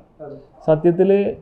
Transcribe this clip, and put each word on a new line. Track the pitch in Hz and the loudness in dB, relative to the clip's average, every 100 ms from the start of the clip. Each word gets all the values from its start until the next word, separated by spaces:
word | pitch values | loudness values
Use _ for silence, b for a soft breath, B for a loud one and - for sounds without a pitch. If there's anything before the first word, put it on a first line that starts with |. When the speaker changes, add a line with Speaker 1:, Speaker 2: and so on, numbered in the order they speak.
| - - | -14 -20
Speaker 1:
അതെ. | - - - _ - | -20 -20 -20 _ -2
Speaker 2:
സത്യത്തില് | 156 175 170 196 196 202 - | 0 2 2 2 2 -2 -4